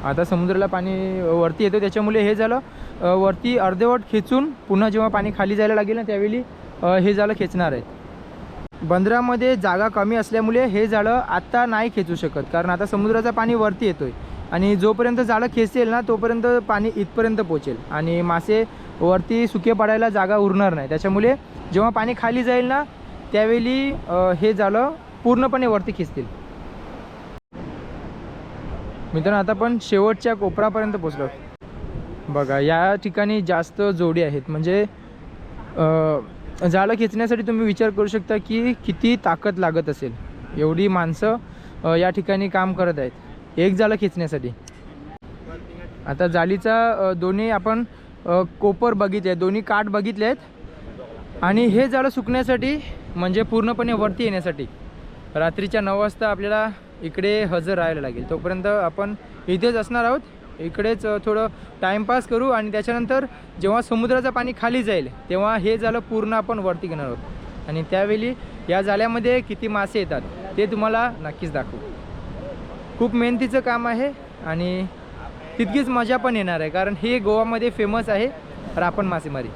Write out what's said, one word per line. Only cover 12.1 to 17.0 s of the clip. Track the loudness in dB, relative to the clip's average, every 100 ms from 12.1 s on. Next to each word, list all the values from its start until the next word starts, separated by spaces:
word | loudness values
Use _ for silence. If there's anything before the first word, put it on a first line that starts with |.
शकत, | -2 -2 -4 -2
कारण | 0 2
आता | 0 0
समुद्राचं | 0 2 2 2
पाणी | 0 2
वरती | 2 2 2 -2
येतोय | -2 -6 -6 -12 -12 -4
आणि | 0 2 4
जोपर्यंत | 4 4 2 2
जाळं | 2 2 2
खेचेल | 2 2 2 2
ना, | 2 0
तोपर्यंत | 0 2 2 2 2 2
पाणी | 0 0
इथपर्यंत | -2